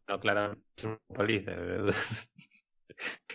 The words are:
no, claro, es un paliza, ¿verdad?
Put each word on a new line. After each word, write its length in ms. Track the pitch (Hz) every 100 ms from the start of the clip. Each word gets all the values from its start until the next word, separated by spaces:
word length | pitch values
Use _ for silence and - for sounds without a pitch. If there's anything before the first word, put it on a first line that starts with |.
| -
no, 100 | 101
claro, 320 | 113 104 104 - _ -
es 80 | 110
un 160 | 110 -
paliza, 400 | - 104 104 92 87
¿verdad? 400 | 87 92 98 98 - 110 - - - _ _ _ - - - - -